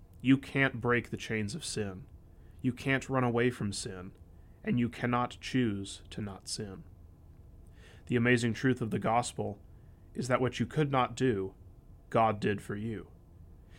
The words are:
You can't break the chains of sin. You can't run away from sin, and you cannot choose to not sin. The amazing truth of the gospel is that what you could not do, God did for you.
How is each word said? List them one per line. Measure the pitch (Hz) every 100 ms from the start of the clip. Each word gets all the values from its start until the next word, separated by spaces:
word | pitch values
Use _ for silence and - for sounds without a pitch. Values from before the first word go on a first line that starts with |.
| - -
You | 127 135
can't | - 139 135 117
break | 120 120 -
the | 104
chains | - 110 104
of | 156
sin. | - - 101 92 - - - - - -
You | 127
can't | 120 135 135 -
run | 131
away | 123 117 123
from | 117 107
sin, | 98 113 92 92 - - - - -
and | 220 120
you | 120
cannot | - 123 123 120 -
choose | - 131 117 98 98 - -
to | -
not | 104 95 -
sin. | - 104 95 - - - - - - - - - - - - -
The | 123
amazing | 117 123 120
truth | 110 131 123
of | 113
the | 101
gospel | 104 117 120 - 104 101 - - - - -
is | - 127
that | 123
what | 123 -
you | 113
could | 156 147
not | 135 117
do, | 117 131 101 95 - - - - - -
God | 117 110 104
did | 107 101
for | -
you. | 104 113 101 - - - - - - -